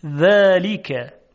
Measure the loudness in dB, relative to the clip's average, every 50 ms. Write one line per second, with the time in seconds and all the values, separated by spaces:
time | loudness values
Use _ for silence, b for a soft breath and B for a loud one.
0 | -12 -12 -6 0 2 2 4 4 4 4 2 2 0 -2 -6 -8 -8 -8 -10 -10
1 | -10 -12 -18 -20 _ _